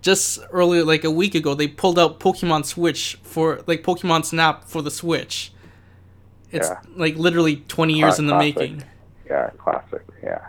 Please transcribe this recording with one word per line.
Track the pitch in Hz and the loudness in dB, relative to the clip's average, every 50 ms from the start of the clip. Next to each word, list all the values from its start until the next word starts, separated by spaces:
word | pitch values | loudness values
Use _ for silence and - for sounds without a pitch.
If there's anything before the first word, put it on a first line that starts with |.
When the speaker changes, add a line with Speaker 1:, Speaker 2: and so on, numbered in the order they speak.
Speaker 1:
just | - 180 190 185 - - - - - - | 2 2 2 2 2 -4 -4 -8 -12 -6
earlier, | - 180 180 175 175 170 165 | 0 2 2 4 4 4 4
like, | 156 160 151 156 | 4 2 2 2
a | 160 | 0
week | 156 160 190 202 190 | 0 2 0 0 0
ago, | 165 156 151 143 | 0 0 0 0
they | 143 147 147 | 0 -2 -4
pulled | 143 - - 185 170 175 | -2 0 0 2 4 4
out | 170 156 160 - | 4 4 2 0
Pokemon | - 190 180 - - 175 160 151 143 | 0 0 0 0 0 0 0 0 -2
Switch | - - 175 170 170 143 - - - - - - | -4 -6 -2 -2 -2 -2 -2 -8 -8 -10 -12 -18
for, | - - 165 160 160 143 - - - | -10 -4 0 0 0 0 -2 -4 -4
like, | 170 160 - | -4 -2 0
Pokemon | - 180 175 - 185 165 160 156 | -4 -4 -2 0 0 2 2 0
Snap | - - 165 160 160 147 - - | -2 -2 0 2 0 0 -2 -10
for | - - 165 | -10 -8 -8
the | 147 147 | -6 -6
Switch. | 147 - - 170 165 135 127 - - - - - - - - - - - - - - - - - - - - - - - - - | -8 -8 -4 -2 -2 -2 -4 -6 -10 -10 -10 -12 -16 -20 -20 -20 -20 -20 -20 -20 -20 -20 -20 -20 -20 -20 -20 -20 -20 -20 -20 -10
It's, | - 165 - 80 | -8 -6 -4 -4
Speaker 2:
Yeah. | - - - - - | -6 -8 -14 -20 -8
Speaker 1:
like, | 185 170 160 151 156 | -4 -2 -2 -2 2
literally | 165 175 165 170 170 160 151 143 - - | 2 2 4 4 2 2 2 -2 -6 -10
twenty | - - 165 160 156 | -2 0 0 2 2
years | 151 151 - 92 | 4 4 4 4
Speaker 2:
Cla-, | - | 4
Speaker 1:
in | 151 147 | 2 0
the | - | 2
Speaker 2:
classic. | - - 151 143 | 2 2 2 0
Speaker 1:
making. | - 156 - 151 151 135 - - - - - - - - - | -2 -4 -4 -6 -12 -14 -16 -20 -20 -20 -20 -20 -20 -10 -6
Speaker 2:
Yeah, | 69 71 62 - - - | -4 -4 -4 -4 -8 -6
classic. | - - - - - - - - - - - - - | -4 -2 -2 -2 -6 -10 -14 -14 -14 -16 -20 -14 -10
Yeah. | - 50 50 - | -8 -8 -10 -10